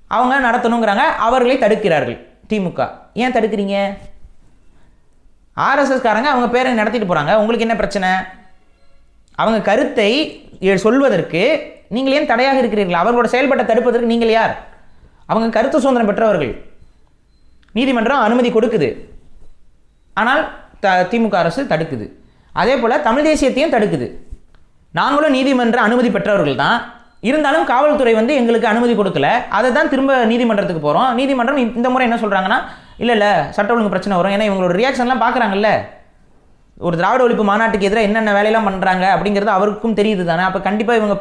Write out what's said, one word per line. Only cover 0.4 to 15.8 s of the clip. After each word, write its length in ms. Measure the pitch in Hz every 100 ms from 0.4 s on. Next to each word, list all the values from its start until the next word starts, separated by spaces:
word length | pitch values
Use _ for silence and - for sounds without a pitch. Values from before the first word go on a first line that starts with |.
நடத்தணுங்கிறாங்க, 640 | 247 240 240 233 220 202 220 -
அவர்களை 380 | 220 254 240 262
தடுக்கிறார்கள் 600 | 208 214 196 151 120 117 - _ -
திமுக. 400 | 214 175 - 120 - -
ஏன் 200 | - 254
தடுக்கிறீங்க? 440 | 240 214 214 196 196 196 196 - - - - - - - - - _ _ _ - _ _ -
ஆர் 220 | 180 277
எஸ் 120 | 269
எஸ் 140 | 262 240
காரங்க 240 | 208 285
அவங்க 180 | 254 240
பேரணி 260 | 247 254
நடத்திட்டு 340 | 226 214 233 196
போறாங்க, 240 | 160 147
உங்களுக்கு 320 | 220 214 233 226
என்ன 100 | 220
பிரச்சனை? 320 | - 202 185 185 180 - - - _ _ - - - _ _
அவங்க 260 | - 185 220
கருத்தை 500 | 190 220 - - 208 269 311 - - -
எ-, 140 | 185
சொல்வதற்கு 680 | 185 214 262 269 190 151 160 240 311 - - -
நீங்கள் 240 | 220 269
ஏன் 140 | 285 294
தடையாக 320 | 233 269 262
இருக்கிறீர்கள்? 420 | 240 208 185 170
அவர்களோட 240 | 202 240
செயல்பாட்டை 420 | 226 247 277 240 208
தடுப்பதற்கு 460 | 226 240 233 233
நீங்கள் 180 | 233 233
யார்? 240 | 220 190 - - - - - - _ -
அவங்க 220 | 208 226
கருத்து 300 | 226 269
சுதந்திரம் 280 | 311